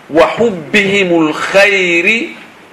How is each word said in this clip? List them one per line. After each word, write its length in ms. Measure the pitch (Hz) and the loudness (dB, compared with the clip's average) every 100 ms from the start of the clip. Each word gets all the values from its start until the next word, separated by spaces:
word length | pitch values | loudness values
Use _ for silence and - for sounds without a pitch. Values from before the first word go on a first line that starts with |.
| - | -2
wa 160 | 147 208 208 | 2 2 2
hubbihimul 960 | 233 180 143 202 196 202 185 170 156 | -2 -2 -4 -2 0 0 0 2 0
khayri 1000 | 151 - 196 202 196 180 170 185 226 - - - - - | -2 -2 2 2 2 0 0 0 -2 -4 -12 -20 -20 -20